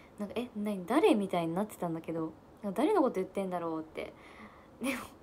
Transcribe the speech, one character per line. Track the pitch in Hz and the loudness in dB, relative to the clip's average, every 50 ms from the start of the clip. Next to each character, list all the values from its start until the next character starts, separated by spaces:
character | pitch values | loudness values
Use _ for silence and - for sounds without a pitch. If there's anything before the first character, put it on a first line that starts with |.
| - - - - | -20 -16 -10 -8
な | 208 | -8
ん | 190 | -6
か、 | - 226 | -4 -4
「え、 | 247 247 - | -4 -4 -4
何、 | 214 202 214 208 190 180 | -4 -2 -2 -2 -2 -2
誰？」 | 170 233 302 427 403 285 | 0 4 6 6 6 6
み | 214 196 | 6 4
た | 185 - 175 | 2 2 0
い | 165 165 | 0 2
に | 165 | 0
な | 180 208 | 0 -2
っ | |
て | 208 - | -2 -4
た | - 196 170 | -4 -4 -4
ん | 160 | -4
だ | 165 165 | -4 -4
け | - 160 | -6 -4
ど、 | 165 160 160 - - - - - - - | -4 -4 -6 -6 -10 -18 -20 -16 -10 -8
な | 202 | -4
ん | 185 | 0
か、 | 214 269 | 2 4
「誰 | 359 440 | 4 6
の | 370 277 | 6 4
こ | 240 | 4
と | 185 | 2
言 | 190 185 | 0 -2
っ | |
て | 185 - 202 196 | -2 -2 -4 -2
ん | 190 | -2
だ | 180 175 | -2 -2
ろ | 170 165 160 160 | -2 -2 -2 -4
う？」 | 156 | -6
っ | |
て。 | 160 - - - - - - - - - - 220 208 - - - - - - | -8 -8 -10 -10 -10 -12 -16 -20 -20 -20 -18 -20 -20 -20 -20 -20 -20 -12 -6
で | 226 269 254 | -4 -4 -4
も、 | 247 - - - - | -4 -6 -12 -16 -20